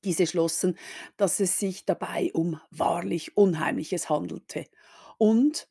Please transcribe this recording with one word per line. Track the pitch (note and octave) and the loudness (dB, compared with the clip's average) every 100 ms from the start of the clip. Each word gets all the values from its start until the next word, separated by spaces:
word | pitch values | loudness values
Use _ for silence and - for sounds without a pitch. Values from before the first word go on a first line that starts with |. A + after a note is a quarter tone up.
Diese | G3+ E3 F3 | -2 0 0
schlossen, | F3+ E3 - F3+ F3+ - - - _ | 2 0 2 0 -2 -8 -16 -16 _
dass | G3 - | 0 2
es | F#3+ - | 0 0
sich | G3 F#3 - | -2 -4 -4
dabei | F3 - D#3 C#3 | -4 -2 -2 -2
um | - E3+ D#3 - | 0 -2 -2 -10
wahrlich | D3 E3+ E3+ F#3 F#3 - - | -4 0 0 -2 -4 -4 4
Unheimliches | G3 D#3+ D#3 D#3+ E3 F3 - | 4 4 -2 -4 -4 -6 -2
handelte. | D3+ F3 - _ - E3 _ _ - - - | -2 -2 -10 _ -10 -10 _ _ -20 -20 2
Und | G#3+ A3+ C#4 D4 - | 4 6 4 0 -12